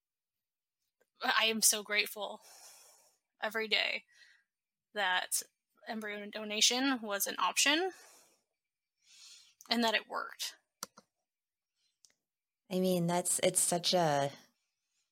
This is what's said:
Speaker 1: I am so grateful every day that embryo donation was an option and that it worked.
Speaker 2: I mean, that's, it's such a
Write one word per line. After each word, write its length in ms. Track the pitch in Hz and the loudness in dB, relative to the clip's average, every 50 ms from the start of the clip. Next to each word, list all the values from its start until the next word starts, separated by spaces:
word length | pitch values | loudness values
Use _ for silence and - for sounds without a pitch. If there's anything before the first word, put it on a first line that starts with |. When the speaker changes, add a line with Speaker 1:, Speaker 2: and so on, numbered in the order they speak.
| _ _ _ _ _ _ _ _ _ _ _ _ _ _ _ _ _ _ _ _ _ _ _ _ | _ _ _ _ _ _ _ _ _ _ _ _ _ _ _ _ _ _ _ _ _ _ _ _
Speaker 1:
I 240 | - 247 - - 220 | -2 0 2 2 2
am 160 | 220 226 220 | 2 2 4
so 200 | 208 - - 214 208 | 4 4 4 4 -2
grateful 580 | - 208 208 208 208 - 214 202 196 202 214 - - - - - - - - - - - - - _ _ _ _ _ _ _ | -2 0 0 0 0 -2 -10 -10 -10 -10 -14 -18 -20 -20 -20 -20 -20 -20 -20 -20 -20 -20 -20 -20 _ _ _ _ _ _ _
every 260 | - 220 208 226 220 214 | -6 -4 -2 -4 -2 0
day 360 | 208 196 185 - - 214 - _ _ - - - - _ _ _ _ _ _ _ _ _ _ _ _ | 2 2 2 0 -2 -4 -8 _ _ -20 -20 -20 -20 _ _ _ _ _ _ _ _ _ _ _ _
that 500 | 214 202 185 185 185 - - - - - - _ _ _ _ _ _ - - | -2 0 0 0 0 -2 -2 -4 -6 -6 -6 _ _ _ _ _ _ -12 -10
embryo 380 | 233 220 214 208 208 208 208 208 | -8 -8 -8 -8 -10 -10 -10 -10
donation 760 | 208 - 220 214 208 214 220 - 240 247 262 277 269 247 | -10 -10 -8 -6 -2 2 2 4 4 2 0 0 0 -2
was 260 | 214 220 202 196 - - | -4 -6 -4 -4 -4 -4
an 80 | - - | -2 -2
option 520 | 190 180 - - - 277 294 311 370 381 349 - - - - - - _ _ _ _ _ _ _ _ _ _ _ _ _ _ _ _ _ - - - - - - - _ _ _ - - | -2 -2 2 2 2 4 4 2 2 -2 -4 -8 -20 -20 -20 -20 -20 _ _ _ _ _ _ _ _ _ _ _ _ _ _ _ _ _ -20 -20 -20 -20 -20 -20 -20 _ _ _ -6 -4
and 140 | 240 233 233 | -2 0 0
that 100 | 220 214 | 2 0
it 120 | - - - | 0 -4 -4
worked. 480 | - - - - - - - - - - _ _ _ _ - - _ - _ _ _ _ _ _ _ _ _ _ _ _ _ _ _ _ _ _ _ _ _ - _ _ _ _ _ _ _ _ _ _ _ _ | -8 -8 -8 -8 -10 -10 -10 -10 -10 -12 _ _ _ _ -16 -16 _ -20 _ _ _ _ _ _ _ _ _ _ _ _ _ _ _ _ _ _ _ _ _ -20 _ _ _ _ _ _ _ _ _ _ _ _
Speaker 2:
I 80 | - 185 | -2 0
mean, 280 | 185 185 185 180 170 170 | 2 2 2 2 2 2
that's, 320 | 175 175 180 - - - | 0 0 0 0 0 2
it's 200 | - 185 170 - | 2 2 2 2
such 340 | - - - 175 165 - - | 2 2 0 0 0 2 4
a 380 | 180 170 160 143 143 139 143 - - - _ _ _ _ _ _ _ _ _ _ _ _ _ | 4 4 4 4 2 2 0 -2 -8 -20 _ _ _ _ _ _ _ _ _ _ _ _ _